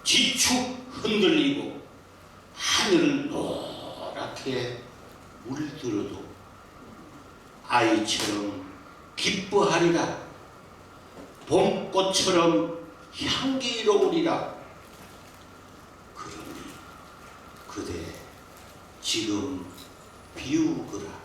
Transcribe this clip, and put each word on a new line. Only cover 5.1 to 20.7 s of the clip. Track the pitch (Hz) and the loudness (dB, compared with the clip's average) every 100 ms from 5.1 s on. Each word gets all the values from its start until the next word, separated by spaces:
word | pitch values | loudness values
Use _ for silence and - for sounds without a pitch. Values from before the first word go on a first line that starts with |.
| - - - - | -20 -20 -18 -10
물들어도 | 143 151 - 127 104 - - - - - - - - - - - - - - - - - | -6 -6 -6 -4 -2 -4 -8 -14 -16 -20 -20 -20 -20 -20 -20 -20 -20 -20 -20 -20 -20 0
아이처럼 | 349 339 320 - - 302 - 302 285 285 - - - - - | 4 6 4 2 0 0 -2 -4 -8 -12 -18 -20 -20 -16 -4
기뻐하리라. | - 202 - 202 170 165 170 165 135 - - - - - - - - - - - - - - | -2 -2 2 4 4 6 4 4 2 -4 -10 -16 -20 -20 -20 -20 -20 -20 -20 -18 -18 -18 2
봄꽃처럼 | 175 208 190 - 190 190 185 190 175 170 156 - - - - - - | 4 4 2 0 0 2 2 4 6 6 4 2 -4 -12 -18 -18 -6
향기로우리라. | 294 - 269 262 240 226 220 196 180 165 - - - - - - - - - - - - - - - - - - - - | -4 0 0 -2 -2 0 4 6 6 4 2 0 -2 -10 -16 -20 -20 -20 -20 -20 -20 -20 -20 -20 -20 -20 -20 -20 -20 -16
그러니 | - - - - - - - - - - - - - - - | -14 -14 -14 -14 -14 -16 -18 -18 -20 -20 -20 -20 -20 -20 -14
그대 | - - - 82 - - - - - - - - - | -10 -8 -6 -8 -12 -16 -20 -20 -20 -20 -20 -20 -10
지금 | - - - 311 277 277 269 - - - - - - 113 | -2 -2 0 0 -2 -6 -8 -14 -18 -20 -20 -20 -18 -12
비우거라. | 127 156 160 | -2 2 2